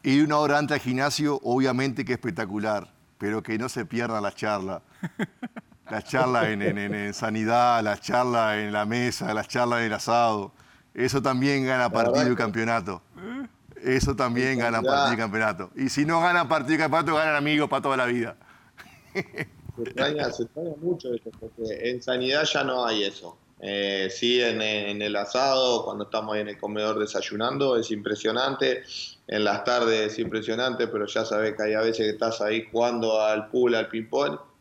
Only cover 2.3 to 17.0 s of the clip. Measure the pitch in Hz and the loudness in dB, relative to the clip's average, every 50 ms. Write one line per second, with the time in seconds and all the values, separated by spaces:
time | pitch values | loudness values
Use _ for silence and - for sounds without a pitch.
2.3 | 87 117 113 92 101 107 101 110 107 101 90 - _ _ _ _ _ _ 104 104 | -4 -4 -6 -4 -4 -4 -2 -2 -2 -2 -4 -10 _ _ _ _ _ _ -4 -2
3.3 | 107 110 - - 110 110 123 127 - 123 110 - 117 117 120 117 113 107 101 98 | -2 -2 -2 -4 -4 -4 -4 -4 -4 -6 -6 -4 -4 -4 -2 -2 -2 -2 -2 -4
4.3 | - - 110 107 104 98 95 95 92 80 _ _ - - - 160 - - 196 - | -4 -2 -2 -2 -2 -2 -2 -6 -8 -8 _ _ -14 -12 -12 -12 -6 -8 -8 -8
5.3 | _ _ - - _ 226 _ _ - _ _ - 110 107 - - - 131 127 127 | _ _ -16 -14 _ -18 _ _ -20 _ _ -8 -8 -8 -6 -2 0 2 2 4
6.3 | 127 120 110 110 107 101 104 110 101 104 101 104 104 104 104 101 101 - 117 110 | 4 4 4 2 0 0 0 -2 -2 -2 -4 -4 -4 -4 -4 -6 -4 -4 -4 -2
7.3 | 107 110 110 110 117 120 123 123 120 117 110 107 101 98 - - - 247 - 123 | -2 0 0 2 4 4 4 4 4 2 2 0 -2 -2 -2 0 2 2 2 2
8.3 | 120 117 113 107 104 107 214 - 104 - 107 107 113 120 123 123 - - 98 95 | 2 2 2 2 0 0 -2 -2 -2 -2 0 0 0 0 0 -2 -2 -4 -4 -2
9.3 | 104 107 104 - - 123 123 120 120 117 113 110 107 101 - 113 117 120 120 113 | -2 -2 -4 -2 0 0 2 2 2 0 0 0 -2 -2 0 2 4 4 4 4
10.3 | 107 104 98 98 _ - - - - _ _ _ _ - 120 127 131 139 117 135 | 2 0 -4 -8 _ -20 -20 -20 -20 _ _ _ _ -2 0 2 2 2 2 2
11.3 | 131 127 135 143 139 139 131 131 131 127 123 117 - 117 117 120 123 139 127 123 | 2 2 2 2 2 2 2 2 2 2 2 2 2 2 2 4 4 4 4 2
12.3 | 123 113 120 107 95 113 113 113 117 113 87 101 92 85 _ _ - 156 185 220 | 2 2 0 0 0 0 0 2 0 0 0 -4 -8 -8 _ _ -20 -14 -12 -10
13.3 | 240 269 269 - _ _ _ - - - - 127 131 127 - 131 135 110 131 120 | -10 -10 -10 -12 _ _ _ -20 -18 -6 0 0 2 2 2 0 0 0 0 0
14.3 | 120 120 123 131 135 120 117 117 117 113 - 131 139 143 143 131 120 110 113 107 | 2 0 0 2 2 2 0 2 2 2 2 2 2 4 4 2 2 0 -2 -2
15.3 | 98 110 110 107 101 85 95 90 - 123 135 131 - 139 151 151 170 165 170 180 | 0 2 0 0 0 -2 -8 -10 -6 -4 -4 -2 0 0 0 2 2 4 4 4
16.3 | 175 175 165 120 160 156 131 131 160 151 160 147 139 165 | 4 2 2 2 0 0 2 2 2 2 2 2 2 2